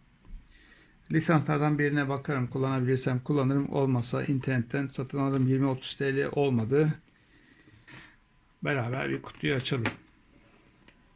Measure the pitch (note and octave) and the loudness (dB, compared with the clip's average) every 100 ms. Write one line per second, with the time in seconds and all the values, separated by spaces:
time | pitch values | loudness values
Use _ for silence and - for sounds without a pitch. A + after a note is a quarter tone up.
0 | _ _ - - - - - - - _ | _ _ -18 -18 -18 -20 -20 -20 -20 _
1 | - D#3+ D#3+ D#3 C3 D3 D3+ D3 D3 D3 | -2 0 4 2 2 2 2 2 2 0
2 | C#3 C3+ C3+ C#3 B2 C3+ C3+ C3 B2+ C3 | -2 -4 -2 -2 -2 -2 -2 0 0 0
3 | C3+ B2+ - D3 C3 C#3 C#3 D3 C3+ B2 | 0 -2 0 0 2 2 0 0 2 0
4 | A#2+ C3 C3 C3+ C3 B2+ A#2 C#3+ C3+ - | 0 -2 0 0 0 0 0 -2 -4 -6
5 | C3 C#3+ C#3 C3+ B2+ C3 C3+ C3 - - | -6 -2 0 2 2 4 2 0 -6 -4
6 | C#3 C3+ C#3+ D3 C#3 A#2+ A2 C#3+ D#3 C#3 | 0 0 0 0 2 2 2 4 4 0
7 | _ _ _ - - - - - - - | _ _ _ -20 -20 -20 -20 -20 -20 -20
8 | - _ _ _ _ - D3 C#3 A#2 C3 | -20 _ _ _ _ -8 -2 -2 -2 -4
9 | C#3 C3+ - - D#3 C3+ - C3+ A2+ - | -4 -6 -8 -4 -2 0 -2 -2 -2 -6
10 | - _ _ - - _ _ _ - _ | -20 _ _ -20 -20 _ _ _ -20 _
11 | _ | _